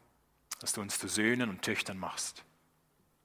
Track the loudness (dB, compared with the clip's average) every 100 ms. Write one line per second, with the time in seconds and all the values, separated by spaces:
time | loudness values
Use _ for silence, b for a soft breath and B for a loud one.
0 | -20 _ _ _ _ -6 -2 -2 0 -2
1 | 0 4 4 4 2 0 0 0 -2 -4
2 | -4 -4 -6 -8 -18 _ _ _ _ _
3 | _ _